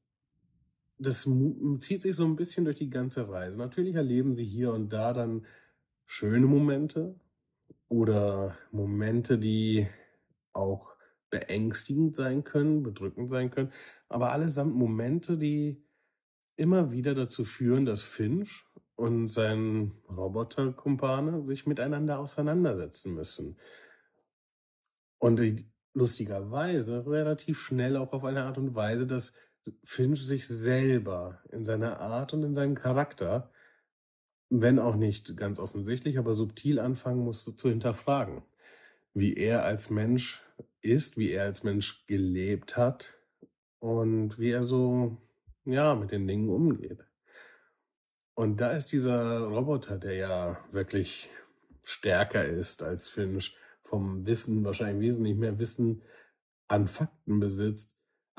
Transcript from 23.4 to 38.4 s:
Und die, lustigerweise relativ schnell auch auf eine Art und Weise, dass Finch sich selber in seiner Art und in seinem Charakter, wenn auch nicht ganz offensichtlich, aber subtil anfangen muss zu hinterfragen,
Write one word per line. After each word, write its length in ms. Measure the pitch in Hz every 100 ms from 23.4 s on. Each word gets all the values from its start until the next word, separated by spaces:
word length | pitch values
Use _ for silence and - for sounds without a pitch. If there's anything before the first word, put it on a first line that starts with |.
| 76 - - - - _ _ _ _ _ _ _ _ _ _ _ _ _
Und 200 | 120 113
die, 280 | 113 110 - _ _
lustigerweise 1120 | 135 120 - 107 98 101 131 175 165 110 120 127
relativ 540 | 151 151 151 - 147
schnell 360 | - 127 123 135
auch 160 | 131
auf 120 | 135
eine 200 | 131 135
Art 140 | 131 131
und 160 | 135
Weise, 320 | 113 107 117 127
dass 280 | 127 - - _ _ - -
Finch 440 | - - 131 147 131
sich 200 | 135 -
selber 920 | 117 117 131 135 127 101 90 90 87 -
in 140 | 110
seiner 360 | 110 110 117 -
Art 320 | 104 117 139
und 100 | 156
in 120 | 147
seinem 200 | 143 139
Charakter, 760 | 131 127 131 147 - 87 123 - _ _ _ _ _ _ _ _ _ _
wenn 300 | 123 120 131
auch 180 | 117 107
nicht 400 | 110 101 - 87
ganz 240 | 101 98
offensichtlich, 580 | 98 101 101 127 151 131
aber 160 | 117
subtil 440 | 107 107 - 143 147
anfangen 420 | 127 127 127 123
muss 220 | 120 110
zu 240 | - 107 131
hinterfragen, 760 | 113 120 107 - 139 101 -